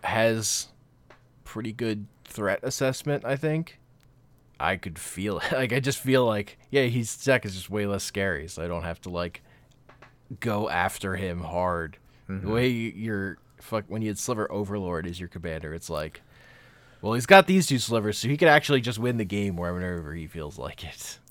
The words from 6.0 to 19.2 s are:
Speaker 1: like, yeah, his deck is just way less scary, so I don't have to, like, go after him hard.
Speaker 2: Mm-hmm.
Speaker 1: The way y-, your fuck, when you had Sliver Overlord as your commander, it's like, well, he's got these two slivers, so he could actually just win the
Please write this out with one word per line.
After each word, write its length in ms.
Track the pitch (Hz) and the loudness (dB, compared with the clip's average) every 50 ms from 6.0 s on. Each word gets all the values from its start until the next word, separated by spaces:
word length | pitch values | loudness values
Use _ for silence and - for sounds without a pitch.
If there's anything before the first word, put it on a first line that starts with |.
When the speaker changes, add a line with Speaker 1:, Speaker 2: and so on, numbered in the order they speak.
| - 131 131 131 123 | 0 2 4 4 4
Speaker 1:
like, 320 | 113 107 104 104 - - - - - | 4 2 0 -2 -6 -12 -18 -12 0
yeah, 120 | - 139 131 | 2 2 4
his 320 | 120 117 123 113 - - - - | 4 2 0 -2 -2 -6 -2 2
deck 220 | 139 131 117 - | 4 4 4 2
is 100 | 104 92 | -2 -6
just 140 | 92 87 - | -8 -8 -6
way 160 | 95 104 101 | -4 -2 -2
less 180 | 101 101 95 - | -2 -2 -4 -4
scary, 440 | - - 101 98 98 82 71 78 | -4 -2 -2 0 0 -2 -2 -6
so 160 | - - 85 82 | -8 -8 -8 -6
I 40 | |
don't 160 | 85 87 85 82 | -4 -4 -4 -4
have 160 | 85 85 - | -6 -8 -8
to, 80 | - 90 | -10 -6
like, 340 | 87 85 87 87 - - - - - - - - - _ _ - - - - - - _ _ - 101 - | -4 -4 -4 -4 -6 -12 -18 -20 -20 -20 -20 -20 -20 _ _ -20 -20 -20 -20 -20 -20 _ _ -16 -12 -6
go 280 | - 120 104 104 110 - | -2 -2 0 0 -2 0
after 460 | 80 87 90 98 - - - 95 92 | 0 0 0 0 -2 -4 -4 -4 -4
him 260 | 92 95 90 87 87 82 | -2 -4 -4 -4 -4 -6
hard. 540 | 80 85 87 90 90 87 85 82 76 - - - - - - - - | -4 -2 0 0 0 0 -2 -4 -6 -8 -14 -20 -20 -20 -20 -12 -10
Speaker 2:
Mm-hmm. 180 | 95 95 95 | -8 -6 -4
Speaker 1:
The 60 | 101 110 | -2 0
way 160 | 117 127 127 | 2 2 2
y-, 240 | 120 113 113 113 - | 0 0 -4 -6 -6
your 420 | 92 110 113 104 98 98 98 78 - - - - - | -6 -4 -4 -2 -2 -2 -4 -6 -8 -14 -20 -20 -20
fuck, 240 | - - 113 107 101 | -10 -6 -6 -6 -4
when 140 | - 98 113 | -4 -4 -4
you 60 | 110 | -2
had 100 | 107 101 | -2 -2
Sliver 340 | - - - 123 107 101 - | -4 -4 -4 -2 -2 -2 -2
Overlord 540 | - 101 104 95 104 104 95 87 87 80 92 | -2 -4 -4 -2 -4 -4 -4 -4 -4 -4 -4
as 140 | 87 87 90 | -6 -8 -8
your 100 | 90 87 | -10 -10
commander, 440 | - 90 82 85 80 78 78 76 80 | -10 -10 -8 -6 -6 -6 -6 -8 -8
it's 160 | 82 - - | -10 -8 -6
like, 320 | 82 76 78 78 - - - - - - - - - - - - - - - - - - | -6 -6 -6 -6 -10 -14 -20 -20 -20 -20 -20 -20 -20 -20 -20 -20 -20 -20 -20 -20 -16 -8
well, 120 | - 107 113 | -4 -2 0
he's 120 | 131 120 | 0 8
got 220 | - 196 196 185 | 10 12 12 12
these 200 | - 190 190 165 | 10 6 6 6
two 120 | - 143 120 | 4 2 0
slivers, 380 | - - 117 113 104 107 104 | 2 2 2 2 2 0 -2
so 100 | - - | 0 0
he 80 | - 143 | 0 2
could 140 | 147 180 160 | 6 8 8
actually 320 | 147 151 - - 143 131 | 8 8 6 4 2 2
just 180 | 113 117 110 104 | 2 0 -2 0
win 160 | 117 123 120 | 0 0 0
the 80 | 113 | 0